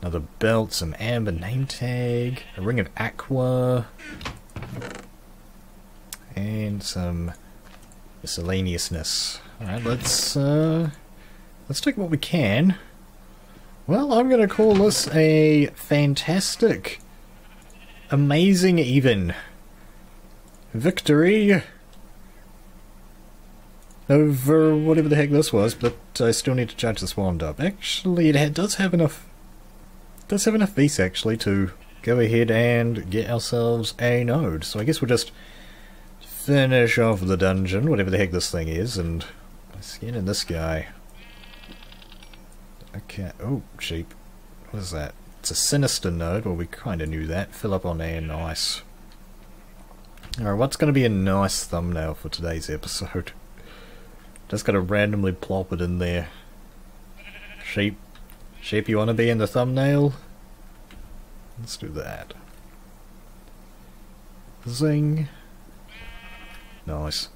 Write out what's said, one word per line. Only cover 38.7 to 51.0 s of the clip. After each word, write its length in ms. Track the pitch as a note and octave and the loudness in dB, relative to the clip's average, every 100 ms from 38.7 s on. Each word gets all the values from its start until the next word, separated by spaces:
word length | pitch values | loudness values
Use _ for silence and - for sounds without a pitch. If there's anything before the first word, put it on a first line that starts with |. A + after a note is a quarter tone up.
| E2 A#2+ G2+ | -2 -2 -2
and 260 | E2+ E2 - - - - - - | -4 -4 -8 -14 -20 -20 -20 -18
skin 340 | - - A2 | -16 -12 -8
in 120 | A#2+ F#2+ | -6 -4
this 180 | G2+ | -4
guy. 440 | - E2 D#2+ D#2+ D#2 - - - - - - - - - - - - - - - - - - - - | -4 -4 -2 -4 -6 -14 -20 -20 -20 -20 -20 -20 -20 -20 -20 -20 -20 -20 -20 -20 -20 -20 -20 -20 -18
Okay, 380 | G2+ - - F#2 - | -18 -14 -10 -10 -8
oh, 220 | G2+ C#3 - - | -6 -6 -6 -12
sheep. 340 | - E2 E2 - - - - - - | -8 -8 -10 -14 -20 -20 -20 -20 -14
What 100 | G#2+ | -10
is 100 | F2+ | -8
that? 240 | E2 D2+ - - - | -8 -8 -12 -20 -12
It's 100 | - | -8
a 40 | |
sinister 560 | - - C#3+ C#3 - G2 | -4 0 2 0 0 -2
node. 340 | E2+ E2+ F#2 | -2 -2 -2
Well, 100 | A2 | -2
we 120 | E2+ E2+ | -4 -6
kinda 400 | - - F2 D#2 | -8 -8 -6 -4
knew 200 | D#2+ D#2 | -6 -4
that. 280 | E2 G2+ | -4 -6
Fill 200 | - A2 | -6 -4
up 120 | F#2+ F2+ | -2 -2
on 140 | E2 | -4
air, 200 | D#2+ E2 | -4 -6
nice. 600 | D#2+ D#2 E2 E2 - - - - - - - - - - - - - - - - - - | -6 -6 -6 -6 -6 -6 -10 -20 -20 -20 -20 -20 -20 -20 -20 -20 -20 -20 -20 -20 -12 -6
Alright, 200 | A2 G2+ | -2 0
what's 180 | C3+ - | 0 0
gonna 160 | D3+ | 2
be 120 | C#3 | 4